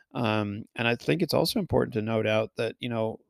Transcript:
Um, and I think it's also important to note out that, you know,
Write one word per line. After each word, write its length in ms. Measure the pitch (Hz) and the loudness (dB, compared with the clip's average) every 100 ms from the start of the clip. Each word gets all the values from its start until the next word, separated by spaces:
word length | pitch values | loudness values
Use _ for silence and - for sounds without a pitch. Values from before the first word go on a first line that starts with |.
| _ | _
Um, 520 | 135 113 107 104 101 - - | -2 0 0 -2 -6 -10 -4
and 120 | 117 | 0
I 80 | 120 | 0
think 260 | - 160 | 0 0
it's 120 | 156 | 2
also 260 | - 165 233 | 2 2 0
important 340 | 175 123 123 | 0 2 2
to 80 | 110 | -2
note 260 | 110 113 107 | 0 0 2
out 240 | 107 110 - | 2 0 -2
that, 180 | 113 - | -4 -4
you 100 | 123 | -6
know, 300 | 113 110 - _ | -2 -2 -4 _